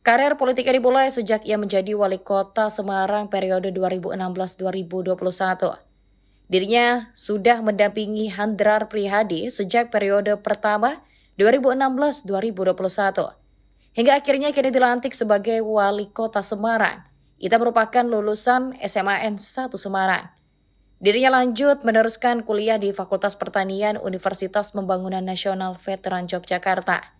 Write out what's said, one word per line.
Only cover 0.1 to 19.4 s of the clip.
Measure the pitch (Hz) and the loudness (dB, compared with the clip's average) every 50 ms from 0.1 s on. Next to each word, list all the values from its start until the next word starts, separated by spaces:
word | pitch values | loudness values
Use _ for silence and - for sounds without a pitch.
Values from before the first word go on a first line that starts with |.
| 233 254 269 294 294 277 | 4 4 4 2 2 2
politiknya | 269 254 254 254 247 262 254 262 | 0 0 0 0 2 2 2 4
dimulai | 240 254 247 269 269 269 262 | 4 4 4 4 4 2 2
sejak | 247 220 185 220 214 - | -2 0 -2 -2 -2 0
ia | - 214 208 | -2 -2 -2
menjadi | 208 196 202 196 190 196 214 | -2 -2 -2 -2 -2 0 -2
wali | 208 208 190 190 190 190 | 0 0 0 -2 -4 -4
kota | - 202 196 196 196 _ 226 214 214 214 | -2 -2 -2 -2 -2 _ -2 -2 0 -2
Semarang | - 202 196 196 190 190 190 202 208 208 202 | -4 -4 -4 -2 -2 -2 0 -2 -2 -4 -4
periode | - 196 185 185 185 185 185 196 | -4 -4 -2 0 -2 0 -2 -4
dua | 180 185 185 180 185 | -4 -2 -2 -2 -2
ribu | 185 175 185 - | -4 -6 -6 -6
enam | 190 185 180 180 | -6 -6 -6 -6
belas | 180 185 180 - | -6 -6 -6 -6
dua | _ 185 190 185 | _ -6 -6 -4
ribu | 190 185 170 180 185 185 | -6 -8 -6 -8 -6 -4
dua | 185 185 | -4 -4
puluh | 180 180 185 180 | -2 -2 -4 -2
satu. | - 196 185 185 185 - - - - _ _ _ _ _ _ _ _ _ _ _ _ _ | -2 0 -2 -2 -2 -2 -4 -4 -6 _ _ _ _ _ _ _ _ _ _ _ _ _
Dirinya | _ 180 185 190 196 226 240 240 240 240 247 226 - | _ 0 0 0 2 2 2 4 4 2 0 -4 -8
sudah | _ - - - 214 208 185 233 240 233 | _ -8 -4 -4 -4 0 4 2 2 4
mendampingi | 226 214 208 196 202 202 208 214 214 202 214 214 220 220 | 2 -2 0 2 0 0 0 -4 -6 -4 -4 -4 -4 -6
Handrar | 185 185 208 220 220 190 208 208 214 214 214 | -4 -4 -4 -4 -2 2 2 4 4 2 0
Prihadi | 214 - 220 202 196 196 208 220 202 175 160 180 247 | -2 -4 -4 -4 -2 0 0 0 0 -2 -4 -4 -6
sejak | 254 - 208 185 - 233 240 233 | -6 -6 -6 0 0 0 0 0
periode | - 208 202 196 202 202 202 208 208 208 | -2 -2 0 2 0 0 2 0 -2 -2
pertama | 208 208 208 202 - 214 208 208 214 254 302 320 - _ _ _ _ _ _ | -2 -4 -4 -2 0 0 0 2 0 -2 -2 -4 -14 _ _ _ _ _ _
dua | - 196 220 | 4 4 6
ribu | 247 277 247 269 254 | 6 6 4 2 2
enam | 262 269 269 262 254 | 2 0 0 0 0
belas | 294 294 269 - - | 0 0 0 -2 -6
dua | 180 - 190 | -4 -4 -2
ribu | 196 233 208 185 190 | -2 -4 -4 -2 0
dua | 185 180 185 | -2 0 0
puluh | 190 | 0
satu. | 185 - - 202 196 190 - 165 - - _ _ _ _ _ _ _ _ _ _ _ _ - | -2 0 2 0 0 0 0 -4 -4 -6 _ _ _ _ _ _ _ _ _ _ _ _ 2
Hingga | 233 262 277 285 277 | 4 4 4 4 4
akhirnya | 277 269 277 277 294 285 | 0 0 0 0 0 0
kini | 285 262 262 | 0 0 2
dilantik | 240 262 254 240 240 247 240 269 | 4 4 4 4 2 0 -2 -4
sebagai | - - 233 214 214 202 202 226 226 226 220 | -2 -2 2 2 2 2 2 0 -2 -2 -2
wali | 214 220 214 202 196 202 208 208 | 0 2 2 2 2 0 -2 -6
kota | 202 _ - 220 220 220 208 190 | -8 _ -6 -6 -4 -4 -2 -2
Semarang. | - 220 202 208 226 226 220 208 170 - - - _ _ _ _ _ _ _ - | -2 -4 -2 -2 -2 0 2 0 0 -2 -4 -16 _ _ _ _ _ _ _ -2
Ita | 185 220 226 | 2 2 4
merupakan | 233 240 233 233 220 220 - 247 240 | 4 4 2 2 0 2 2 0 2
lulusan | 240 233 214 208 208 214 214 - 247 247 254 254 262 254 - | 2 0 0 0 0 0 0 2 2 2 2 0 -4 -8 -8
S | - 202 - | -4 -2 0
M | 208 185 196 | 0 0 0
A | 202 185 - | 0 0 -2
N | 220 208 196 | -4 -2 -2